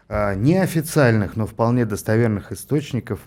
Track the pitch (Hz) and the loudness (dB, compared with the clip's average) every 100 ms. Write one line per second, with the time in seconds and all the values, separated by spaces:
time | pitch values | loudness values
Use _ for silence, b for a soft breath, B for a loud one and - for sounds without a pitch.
0 | - 107 104 98 127 185 180 165 143 156 | -8 -4 -2 0 2 2 2 -2 -2 2
1 | 123 110 98 110 104 - 113 123 113 101 | 4 4 0 -4 -6 0 0 2 0 -2
2 | - 110 117 101 - 98 - 147 147 123 | 0 2 2 0 -6 -12 -4 -4 -2 -6
3 | - 104 | -6 -8